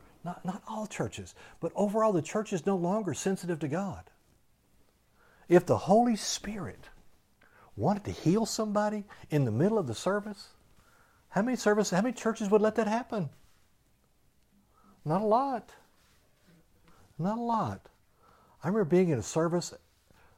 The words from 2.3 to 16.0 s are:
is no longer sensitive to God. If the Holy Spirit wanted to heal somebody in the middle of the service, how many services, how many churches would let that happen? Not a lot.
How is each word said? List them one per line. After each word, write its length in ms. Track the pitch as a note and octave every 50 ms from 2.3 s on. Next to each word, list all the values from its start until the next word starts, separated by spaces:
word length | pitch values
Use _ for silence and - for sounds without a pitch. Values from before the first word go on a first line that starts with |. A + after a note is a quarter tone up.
| - G#3+ G#3+ - G3+
is 120 | F3 -
no 100 | G3 G3
longer 380 | F#3 E3+ F3 G3 A3 G#3+ F3+ C3+
sensitive 460 | - - F#3+ F#3+ - - F3 F3 D3
to 80 | D#3 C#3+
God. 360 | C#3 F3 G3+ F#3+ C3 E2+ - - - _ _ _ _ _ _ _ _ _ _ _ _ _ _ _ _ _ _ _ _ _ _ _ _ _ - -
If 160 | F3 F3 F3
the 120 | - B2+ G2+
Holy 380 | - D3 F#3+ A3+ A#3+ B3 A3+
Spirit 760 | G3 - - - - - G3 A3 G#3 E3 G#2 - - - - - - - - - _ _ _ _ _ _ _ _ - - - -
wanted 280 | G2 G#2 E3 G#3 G2 -
to 60 | A2
heal 340 | F2 - - D#3 F3+ A3 A3+
somebody 580 | - - - A3 G#3+ G3+ G#3 G#3 G#3 G#3+ G#3 G3 - - - - -
in 160 | D#3 D3 C#3
the 60 | A#2
middle 260 | G#2 A#2 D#3 G#3 A3+ A3
of 100 | F3 B2
the 80 | A2
service, 540 | - - F3+ G3 G#3 G3+ G#3+ G3+ - - - - _ _ _ _ _ _ _ _ _ _ _ _ _ _ _
how 120 | - F3+
many 160 | G#3 B3+ B3+ -
services, 340 | - G#3+ G#3 G#3+ G3+ -
how 100 | F3+ F3
many 120 | G#3+ B3+ A#3
churches 360 | - - A3 A3+ - A3 G3
would 120 | G#3+ G#3+
let 140 | G#3 G#3+ G#3+
that 120 | - A3 G#3
happen? 420 | G#3+ A#3 C4 - A#3+ G#3+ E3+ C#3 - - - - _ _ _ _ _ _ _ _ _ _ _ _ _ _ _ _ _ _ _ _ _ _ _ _ _ _ _ - - _ -
Not 180 | D3 D#3+ F#3+
a 40 | A3
lot. 460 | G#3+ G#3+ A#3+ C4+ C#4 C4 A3 - - - - - _ _ _